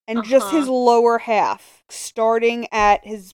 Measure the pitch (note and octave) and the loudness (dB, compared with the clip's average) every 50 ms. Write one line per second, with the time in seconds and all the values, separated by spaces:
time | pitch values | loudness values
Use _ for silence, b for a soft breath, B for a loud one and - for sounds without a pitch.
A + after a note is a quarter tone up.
0 | _ - A3+ A#3 G#3+ A3 C4 C4+ A3 G3 - D#4+ C#4 C4 C4 B3+ B3 A#3+ A#3+ A#3 | _ -8 -6 -6 -2 2 2 2 2 2 -2 -2 -2 -2 -2 0 2 2 4 4
1 | A#3+ A#3 A#3 A3+ - A#3+ A3 G3+ E3 A2+ G2+ - - - _ _ _ - - - | 4 2 0 0 -2 -2 -2 0 0 -2 -2 -6 -12 -20 _ _ _ -20 -18 -16
2 | - - - - A3 A3+ A3+ A3+ A3+ A#3 A#3 A#3+ A#3 - - A3 G#3 G#3 G#3 - | -16 -12 -6 -2 0 0 0 0 0 -2 -2 -4 -8 -6 -2 0 2 2 2 2
3 | - G#3 G#3+ G#3+ F#3 F#3 | -2 -8 -16 -16 -16 -20